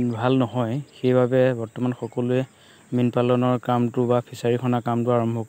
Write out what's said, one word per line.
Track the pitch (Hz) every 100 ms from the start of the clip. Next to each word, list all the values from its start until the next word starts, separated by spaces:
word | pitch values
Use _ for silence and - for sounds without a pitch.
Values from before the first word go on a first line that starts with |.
| 120
ভাল | 113 123 131
নহয়, | 123 123 113 135 135 -
সেইবাবে | 127 127 123 131 131
বৰ্তমান | 117 110 - 123 127
সকলোৱে | 117 123 123 127 127 _ - - -
মীন | 123 123
পালনৰ | 123 120 123 123 123
কামটো | - 123 120 127 120
বা | 123
ফিছাৰী | - 120 120 120
খন্দা | 127 120
কামটো | 120 117 117
আৰম্ভ | 120 113 117